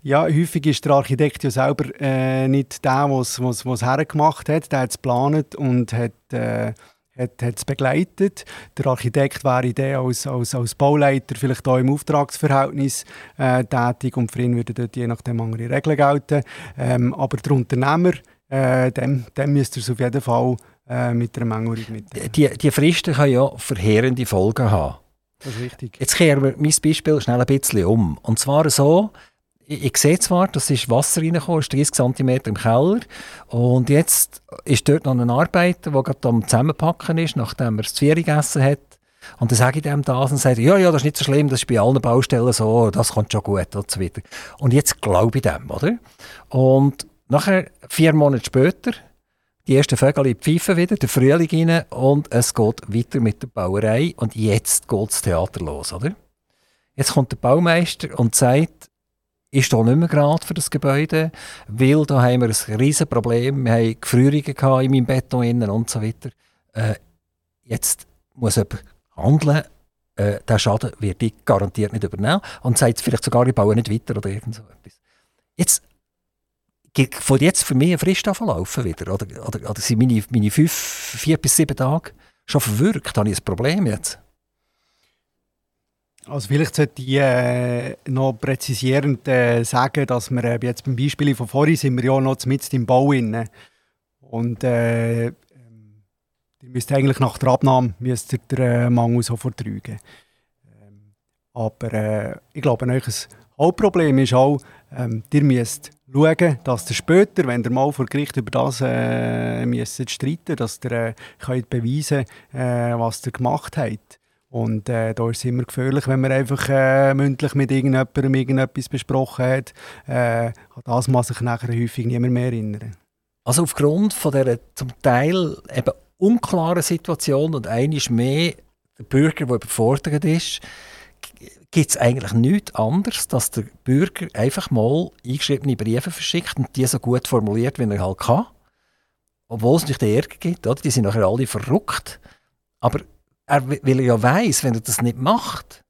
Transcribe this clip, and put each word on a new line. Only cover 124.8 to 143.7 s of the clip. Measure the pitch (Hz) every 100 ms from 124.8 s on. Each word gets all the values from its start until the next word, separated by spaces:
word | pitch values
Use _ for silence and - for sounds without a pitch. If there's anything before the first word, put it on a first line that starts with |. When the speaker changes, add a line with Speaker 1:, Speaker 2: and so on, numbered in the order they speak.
| 127 -
Speaker 2:
Teil | 139 123 147 185 165 - -
eben | 143 - - _ _
unklaren | 190 240 - 185 165 175
Situation | - 170 - 160 - 139 160 151
und | 101
einmal | 113 143 151 -
mehr | 117 123 143 170 - _ _ _ _
der | -
Bürger, | 131 156 - 131
der | 117
überfordert | - - 113 139 - 147 151
ist, | 165 - - - - - - - _
g-, | - _ - - _
gibt's | - 147 -
eigentlich | 117 127 117
nichts | 113 123 202 - -
anderes, | 110 170 202 - -
dass | 127 -
der | - 110 _ -
Bürger | 131 180 - 170
einfach | - 120 196 -
mal | 120 113 147 175 _ 120
eingeschriebene | 139 - 139 143 120
Briefe | 110 117 180
verschickt | - - 175 - -
und | 127 -
die | 127
so | 135
gut | 117 - -
formuliert, | 120 104 110 123 -
wie |
er | 113 101 92
halt | 95
kann. | - 139 240 _ _ _ _ _ _ _ _ _ _
Obwohl | 117 113 160
es | 160
nicht | 131
den | 110
Ärger | 110 - -
gibt, | 170 175 -
oder? | 139
Die | -
sind | 123
nachher | 113 113 95
alle | 113 131
verrückt. | 110 - 180 - - - - - _ _ _ _ _
Aber | 120 - - _ _ _ -
er | 143
wi-, | 127